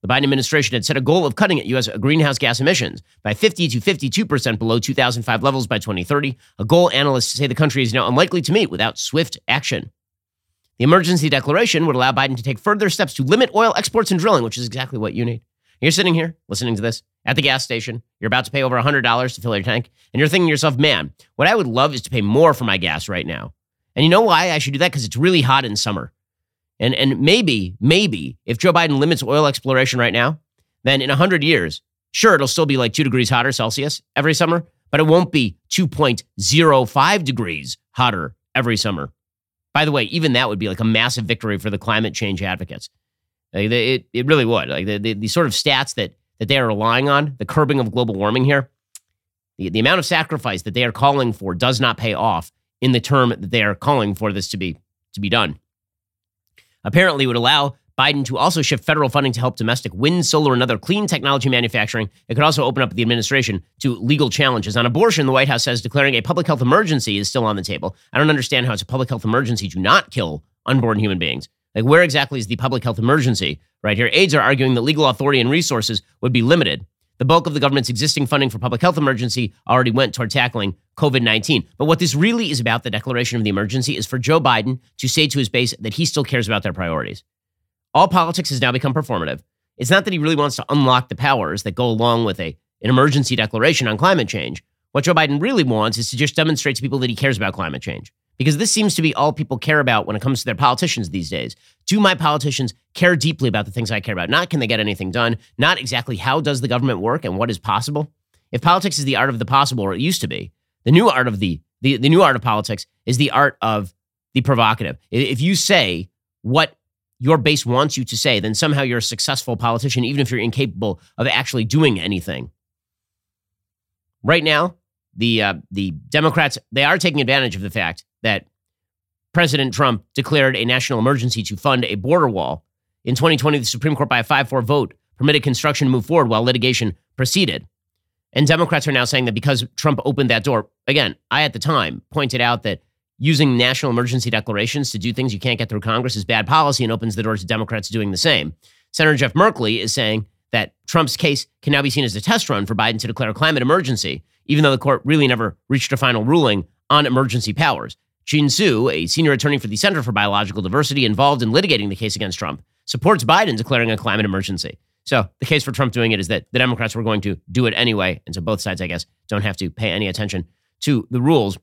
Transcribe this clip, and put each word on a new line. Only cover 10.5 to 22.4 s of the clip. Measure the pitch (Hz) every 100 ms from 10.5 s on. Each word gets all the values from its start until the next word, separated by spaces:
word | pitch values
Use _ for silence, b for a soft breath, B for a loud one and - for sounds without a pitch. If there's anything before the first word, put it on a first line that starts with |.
| _ _ _
The |
emergency | 127 180 175 180 151
declaration | 143 139 160 233 160 165
would |
allow | 127 127
Biden | 127 135 131
to |
take | 117 120
further | - 208 202
steps | - -
to | -
limit | 135 214 262
oil | 208 226 -
exports | - 220 214
and | 185
drilling, | 180 180
which | 113 117
is | 120
exactly | 120 127 123
what | 107
you | -
need. | 120 110 _ _ _ _
You're | 143
sitting | 165 185
here | 165 165 160 _
listening | 101 123
to | 110
this | 113 113 _ _
at | - 139
the |
gas | 143 131
station. | - 117 113 117 - _
You're | 110
about | 123 127
to |
pay | 143
over | 131 123
a |
hundred | 127 143
dollars | 120 117 127 -
to |
fill | 117
your | 104
tank, | 98 117 120 _ _
and | -
you're | 151
thinking | 185 170
to |
yourself, | 147 151 127
"Man, | 151 110 73 - b -
what | 151
I |
would | 226 147
love | 117 143
is | 131
to | -
pay | 127
more | 101 120